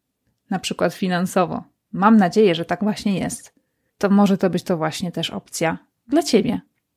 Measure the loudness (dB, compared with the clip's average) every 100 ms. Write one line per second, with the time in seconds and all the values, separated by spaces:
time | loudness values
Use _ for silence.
0 | _ _ _ _ _ -8 -6 -2 -2 -2
1 | -4 -2 -2 0 -2 -4 -12 _ _ 0
2 | 4 6 4 4 4 2 -4 -4 -4 -4
3 | -4 -4 -4 -8 -16 _ _ _ _ _
4 | 2 4 4 2 0 -2 -4 -4 -4 -6
5 | -8 -6 -8 -8 -12 -4 -4 -4 -12 _
6 | _ -2 2 2 2 -4 -8 _ _